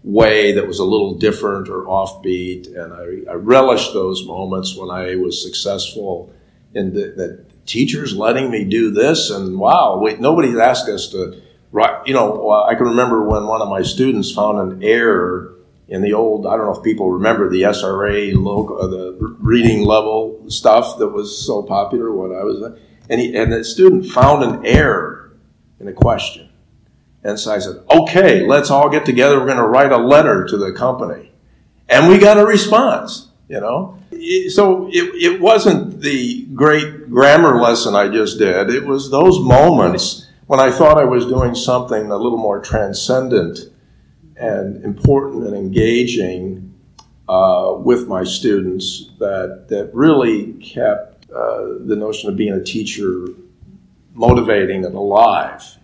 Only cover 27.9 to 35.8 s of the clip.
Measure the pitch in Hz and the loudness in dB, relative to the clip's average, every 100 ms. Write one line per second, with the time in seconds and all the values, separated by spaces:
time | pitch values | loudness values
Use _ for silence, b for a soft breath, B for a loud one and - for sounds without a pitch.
27.9 | 151 160 175 190 107 90 143 143 139 147 | 4 4 4 4 4 4 2 2 2 2
28.9 | 151 147 123 127 139 127 131 113 127 139 | 2 0 2 4 4 2 0 2 4 4
29.9 | 127 120 143 156 101 92 104 95 107 123 | 2 6 6 6 0 -2 -4 -4 -4 -4
30.9 | 127 101 73 - _ _ _ _ _ _ | -4 -8 -10 -16 _ _ _ _ _ _
31.9 | 127 160 196 202 214 208 214 - 220 262 | 6 8 8 8 8 6 4 4 2 2
32.9 | - - - - _ _ 135 104 131 190 | -2 -6 -16 -18 _ _ -8 -6 -6 -6
33.9 | - - - 165 185 185 190 202 185 185 | -14 -18 -14 -4 -2 0 2 4 2 0
34.9 | 175 175 - 170 185 185 220 214 165 | -2 -2 -2 -2 2 4 4 4 2